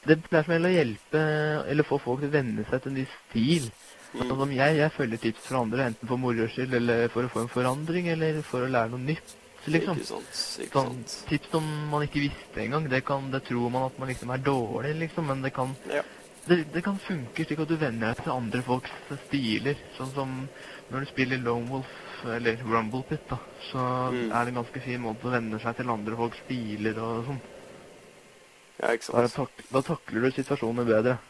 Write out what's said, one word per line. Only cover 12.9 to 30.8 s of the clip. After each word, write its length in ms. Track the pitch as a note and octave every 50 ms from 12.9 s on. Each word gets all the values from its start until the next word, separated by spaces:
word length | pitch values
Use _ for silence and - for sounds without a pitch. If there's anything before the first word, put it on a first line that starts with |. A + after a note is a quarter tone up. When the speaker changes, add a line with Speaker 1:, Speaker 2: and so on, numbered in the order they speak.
| B2+ C3 C3
Speaker 1:
kan, 220 | - C#3+ C#3 C3+ C3+ C3
det 100 | C3+ C3 -
tror 240 | B2 A#2+ A#2+ A#2+ A#2+
man 160 | B2+ C3 C3
at 100 | C3 -
man 140 | C3 C3 B2+
liksom 180 | - - A#2+
er 140 | B2+ C3 C3
dårlig, 480 | C#3+ C#3 C3 A#2 G#2 G#2+ A#2 A#2 C#3+ D3+ D#3+
liksom, 260 | E3 D#3+ - - E3
men 160 | C#3+ C3+ C3+ C3
det 80 | C3 -
kan, 180 | - B2+ C3 C#3 - - -
Speaker 2:
Ja. 140 | C#3+ D3 - - - - - - - - -
Speaker 1:
det, 140 | D3+ F3 F3 D#3 D3+ -
det 120 | E3 F3
kan 160 | G#3 G3 F#3+
funke 420 | - - F#3+ D#3+ B2+ A2 - - D#3+ -
slik 160 | D3+ D3+ D#3
at 80 | D3 E3
du 40 | D#3
venner 320 | D#3 C3+ A2+ A2+ A2+ G#2+ A#2+
deg 80 | - -
til 140 | E3 C3
andre 260 | B2+ A#2+ A2 G2+ B2 B2
folks 320 | B2 B2 B2+ B2 - - - - - C#3+ C#3 -
stiler, 560 | - - C#3 C3 A2 G#2+ G#2+ A2+ C#3 C#3+ - - - -
sånn 180 | - B2+ C3 C3+
som 220 | C#3 C3+ C3 C3 C3 C3 C3+ - - - - - - - - A#2+
når 80 | C3+
du 60 | C#3 -
spiller 320 | - - C3 B2 C3+ C3 B2+
Lone 240 | A#2+ A#2+ A#2+ A#2 A#2+ C3
Wolf, 180 | C3+ C3 - - - - - - - -
eller 360 | B2+ A2+ A#2 A#2+ A#2 A2 A#2 B2
Rumble 400 | A2 A2+ A#2 A2 A2 A2+ C3 C3 -
Pit, 180 | D#3 D3+ - -
da, 80 | C3 B2 - - - - - - -
så 100 | C3 B2+ B2+ B2+ B2+ B2+ B2+ B2
Speaker 2:
Mm. 180 | B2 A#2+ A2+
Speaker 1:
er 140 | G#2+ A#2 A#2+
det 40 | A#2+ B2
en 80 | B2 A#2
ganske 180 | A#2 - C3+
fin 200 | B2 B2+ B2 B2
måte 260 | A#2+ A2+ A2 A2 -
å 80 | B2 B2+
venne 240 | A#2+ A#2 A2 G#2+ A2
seg 140 | G#2+ A#2 A#2
til 140 | - B2+ B2
andre 260 | A#2 G#2+ G#2 G#2+ A2
folks 220 | A#2 A#2 A#2 A2 - -
stiler 580 | - C3 B2 A#2 G#2+ G#2 G#2 G#2 A2 G#2+ A2 A2+
og 220 | A2+ A2+ A2+ A#2
sånn. 140 | C3 C#3+ B2+ - - - - - - - - - - - - - - - - - - - - - - - - - - - -
Speaker 2:
Ja, 140 | - - A#2
ikke 120 | A2+ - -
sant. 60 | -
Speaker 1:
Da 120 | A#2 A#2+ B2
tak-, 360 | - - C3+ - - - - - -
da 80 | C3+ C3+
takler 380 | - E3 - - - - A2 A#2+
du 80 | C3
situasjoner 540 | B2+ - C3 - C#3 - - A2+ A#2 A#2+